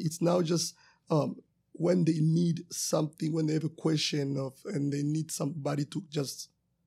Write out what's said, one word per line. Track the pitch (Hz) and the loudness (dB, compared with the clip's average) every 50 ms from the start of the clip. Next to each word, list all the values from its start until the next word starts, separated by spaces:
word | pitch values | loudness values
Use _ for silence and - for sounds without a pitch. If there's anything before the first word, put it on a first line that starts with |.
It's | - 160 156 - | -2 -4 -2 0
now | 170 170 175 180 180 | 2 2 4 4 4
just, | 156 175 165 - - - - _ - _ _ _ _ | 2 2 0 0 -2 -6 -12 _ -20 _ _ _ _
um, | 170 151 135 - - - - _ _ _ _ _ _ | 2 2 2 2 -2 -6 -12 _ _ _ _ _ _
when | - 160 175 180 180 170 | -2 0 2 4 4 4
they | 160 165 156 | 4 4 4
need | 156 160 160 170 175 170 165 165 170 - | 4 4 4 4 4 2 2 0 -4 -8
something, | - - - - - 160 156 151 - - 165 156 156 | -8 -6 -4 0 0 0 0 0 -2 -4 -4 -2 0
when | 165 160 | 0 0
they | 151 156 | 0 0
have | 156 156 | 0 -2
a | 156 | -2
question | - - - 156 160 147 - - - 147 139 139 139 | -6 -2 0 0 2 2 0 0 -2 -2 -2 -2 -2
of, | 139 135 135 131 - - | -4 -4 -6 -8 -12 -12
and | - 208 143 143 143 143 | -6 -4 -2 -2 0 -2
they | 143 147 | -2 -2
need | 147 151 160 156 160 | -2 -2 -2 -2 -4
somebody | - - 160 139 165 160 135 143 143 143 147 | -6 -4 -4 -4 -4 -4 -4 -4 -2 -2 -2
to | - - 151 - - | -4 -4 -8 -8 -6
just | 147 151 139 127 - - - - _ _ _ _ _ _ _ | -4 -4 -4 -4 -6 -10 -14 -16 _ _ _ _ _ _ _